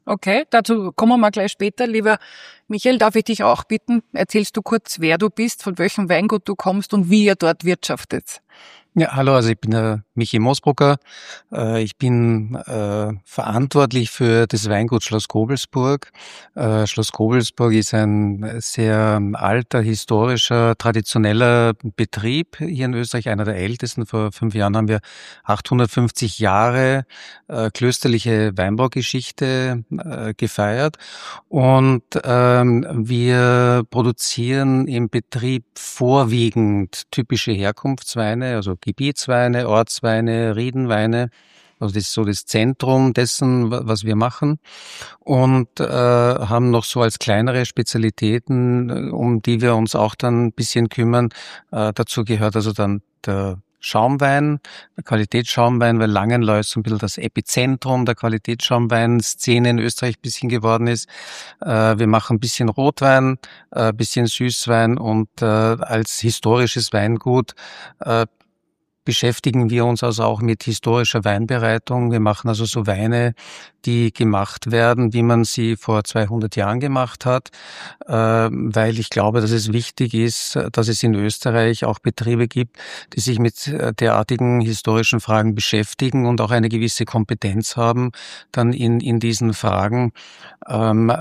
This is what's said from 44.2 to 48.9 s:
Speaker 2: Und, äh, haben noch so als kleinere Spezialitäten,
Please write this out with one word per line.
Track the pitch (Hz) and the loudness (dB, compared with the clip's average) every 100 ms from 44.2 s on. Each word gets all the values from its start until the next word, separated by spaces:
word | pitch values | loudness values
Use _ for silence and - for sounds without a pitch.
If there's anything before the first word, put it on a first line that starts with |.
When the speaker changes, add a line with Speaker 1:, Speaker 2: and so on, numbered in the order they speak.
| 120 - 147 151 - - - - - - | 0 0 -2 -2 -8 -20 -20 -18 -18 -12
Speaker 2:
Und, | - 131 131 131 120 - | 0 4 4 4 0 -4
äh, | - | -4
haben | 135 123 120 120 127 107 117 123 | 2 4 4 4 0 0 2 2
noch | 117 - | 2 0
so | 127 | 0
als | 113 - | 0 0
kleinere | - 104 123 127 120 | 0 2 2 0 -2
Spezialitäten, | - 113 117 113 - 107 117 - 127 123 123 123 | -4 -2 0 0 0 0 0 0 0 2 2 0